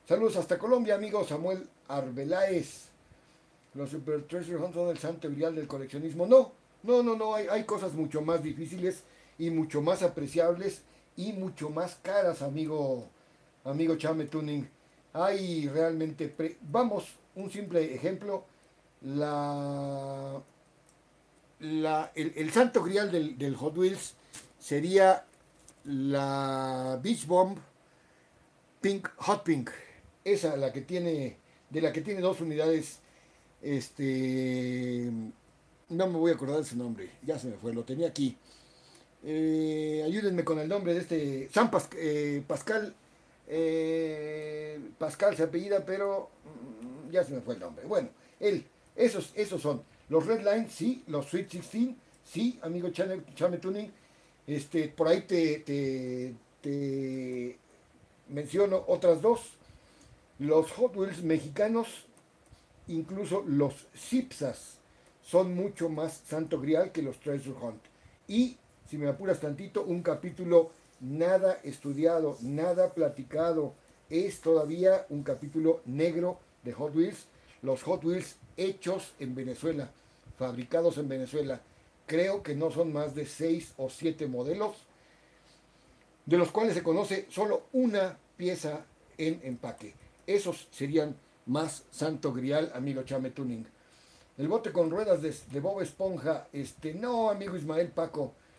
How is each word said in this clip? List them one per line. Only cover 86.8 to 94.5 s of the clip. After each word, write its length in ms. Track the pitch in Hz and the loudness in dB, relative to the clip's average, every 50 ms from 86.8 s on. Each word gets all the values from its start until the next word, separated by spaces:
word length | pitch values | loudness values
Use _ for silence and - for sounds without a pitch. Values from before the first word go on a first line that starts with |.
| 165 | 2
conoce 460 | 165 160 180 202 202 196 190 - - | 2 2 2 2 0 -2 -4 -4 -4
solo 320 | - 180 208 208 202 - - - - | -2 -2 0 0 0 -2 -2 -2 0
una 460 | 262 254 240 208 202 190 185 - - _ _ _ | 2 2 4 4 2 0 0 -2 -8 _ _ _
pieza 480 | - 175 180 180 170 - 151 151 - - - _ _ _ - - | -4 -2 -2 -2 -2 -4 -4 -6 -6 -10 -14 _ _ _ -16 -8
en 240 | - 160 160 160 - - | -4 -2 -2 -2 -2 -4
empaque. 520 | 135 123 120 - 123 113 - - 104 - - - - _ _ _ | -8 -8 -8 -8 -10 -12 -12 -14 -16 -18 -18 -20 -20 _ _ _
Esos 420 | - 190 202 196 180 160 - - - | 0 0 0 2 0 -6 -6 -8 -16
serían 460 | - - 139 139 147 160 151 - 135 - - _ _ _ _ | -10 -6 -4 0 2 2 2 0 -2 -10 -16 _ _ _ _
más 380 | - 127 147 160 160 151 - - _ | -2 -2 0 0 -2 -4 -10 -14 _
santo 420 | - - 147 156 156 135 - 151 123 | -8 -4 -2 -2 -2 -2 -2 -4 -2
grial, 400 | 123 123 135 143 151 156 147 - | -2 -2 0 2 2 0 0 -2
amigo 280 | 127 131 143 135 131 131 | -4 -4 -4 -4 -4 -4
Chame 260 | - 139 135 131 131 | -4 -4 -4 -4 -4
Tuning. 380 | 127 - 139 123 120 113 113 - - _ _ _ - - - - - - - _ _ - | -6 -6 -6 -6 -6 -6 -10 -12 -16 _ _ _ -20 -20 -20 -20 -20 -20 -20 _ _ -4
El 100 | 139 | -2
bote 240 | 156 | 0